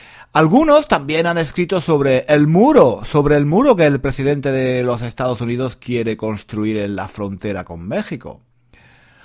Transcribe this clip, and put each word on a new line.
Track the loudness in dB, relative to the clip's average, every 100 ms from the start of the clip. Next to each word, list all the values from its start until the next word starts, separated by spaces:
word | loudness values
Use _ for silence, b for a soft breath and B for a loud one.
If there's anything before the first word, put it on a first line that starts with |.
| B B B
Algunos | 2 4 4 4 4 4
también | -2 0 -2 0
han | 0
escrito | -2 -2 -2 -2
sobre | 0 0 2 0 2
el | 2 4
muro, | 4 6 6 4 2
sobre | -2 0 2 2
el |
muro | 2 2 2 4
que |
el | 2 2
presidente | -2 -4 -2 -2 -2
de | -2 -2 -2
los | -2 -4
Estados | -6 -6 -4 -4
Unidos | -4 -4 -6 -8
quiere | -6 -4 -4 -4
construir | -6 -8 -8 -6 -4 -4
en | -4 -8
la | -10
frontera | -10 -10 -8 -8 -8
con | -10 -14 -8
México. | -8 -8 -12 -14 -20 _ _ _ B B B B B